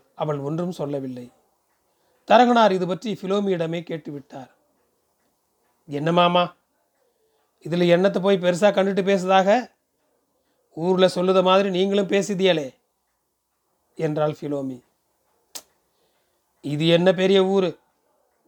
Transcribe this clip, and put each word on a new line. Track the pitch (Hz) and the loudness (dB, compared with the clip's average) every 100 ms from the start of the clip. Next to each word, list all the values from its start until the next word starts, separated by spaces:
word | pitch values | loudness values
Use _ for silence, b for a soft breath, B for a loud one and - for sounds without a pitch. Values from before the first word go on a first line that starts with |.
| _ | _
அவள் | - 156 143 | -10 -8 -6
ஒன்றும் | 139 165 180 | -6 -6 -8
சொல்லவில்லை. | 175 143 143 131 123 123 _ _ _ _ _ _ _ _ _ - | -8 -8 -8 -10 -14 -18 _ _ _ _ _ _ _ _ _ 4
தரகனார் | 220 240 233 214 | 4 6 4 4
இது | 190 180 | 2 -2
பற்றி | 180 226 | -6 -6
ஃபிலோமியிடமே | 190 185 208 196 175 165 170 | -8 -4 -4 -2 -4 -4 -6
கேட்டுவிட்டார். | 165 165 165 143 - 139 127 _ _ _ _ _ _ _ _ _ _ _ _ _ - | -8 -12 -12 -14 -16 -20 -20 _ _ _ _ _ _ _ _ _ _ _ _ _ -12
"என்ன | 143 160 | -6 0
மாமா, | 175 175 180 175 _ _ _ _ _ _ _ _ _ _ _ | 2 2 2 -2 _ _ _ _ _ _ _ _ _ _ _
இதுல | 156 175 175 | -6 -2 2
என்னத்தை | 175 196 190 | 4 2 0
போய் | 196 196 | 0 0
பெருசா | 180 175 208 | 0 2 2
கண்டுட்டு | 196 190 196 | 2 -2 -2
பேசுதாக? | 185 196 185 190 190 240 233 _ _ _ _ _ _ _ _ _ _ 156 | 0 -2 2 2 4 0 -2 _ _ _ _ _ _ _ _ _ _ -6
ஊர்ல | 175 185 185 | -2 2 2
சொல்லுத | 180 185 185 | 2 2 2
மாதிரி | 185 190 202 | 4 2 2
நீங்களும் | 180 196 202 190 | -2 0 0 0
பேசுதியலே" | 202 190 185 190 160 131 _ _ _ _ _ _ _ _ _ _ _ _ - | -2 -2 0 0 0 -4 _ _ _ _ _ _ _ _ _ _ _ _ -8
என்றாள் | 160 156 151 | -6 -2 -4
ஃபிலோமி. | - 147 143 135 123 _ _ _ _ _ _ _ - _ _ _ _ _ _ _ _ _ _ | -4 -8 -8 -8 -12 _ _ _ _ _ _ _ -20 _ _ _ _ _ _ _ _ _ _
"இது | 139 147 165 | -8 -2 2
என்ன | 170 185 | 4 4
பெரிய | 180 190 196 | 2 2 2
ஊரு? | 190 196 175 - _ _ _ _ _ _ | 2 0 -2 -6 _ _ _ _ _ _